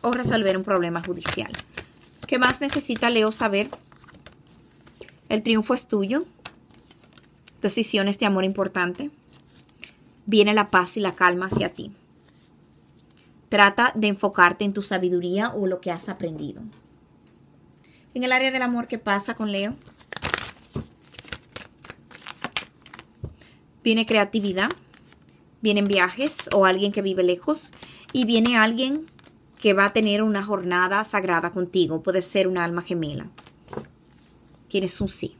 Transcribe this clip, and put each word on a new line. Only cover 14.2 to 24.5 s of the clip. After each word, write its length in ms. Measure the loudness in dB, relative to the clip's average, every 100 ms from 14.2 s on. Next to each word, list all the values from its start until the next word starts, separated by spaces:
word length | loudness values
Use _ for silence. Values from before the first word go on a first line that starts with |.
| -2 6 4 4
en 80 | -4
tu 100 | -4
sabiduría 680 | -4 -2 0 0 0 -2 -2
o 160 | -2
lo 160 | -4 -4
que 80 | -6
has 200 | -8 -8
aprendido. 520 | -8 -8 -8 -10 -12 -18 -20 -20 -20 _ _ _ _ _ _ _ _ -20 -20 _
En 100 | -6
el 80 | 0
área 200 | 2 2
del 100 | 0
amor, 260 | -2 -2 -4
¿qué 120 | -6
pasa 340 | -2 -2 -2
con 180 | -6 -4
Leo? 240 | -2 -4 -6 -16 _ -16 -8 -4 -4 -4 -16 -14 -14 -14 _ -20 -20 -18 -18 -16 -20 -20 _ -20 -20 -20 -20 -20 -14 -8 -8 -10 _ -20 -20 -20 _ -16 -16 -20 _ _ _
Viene 240 | 2 2 2
creatividad, 640 | 2 2 0 -2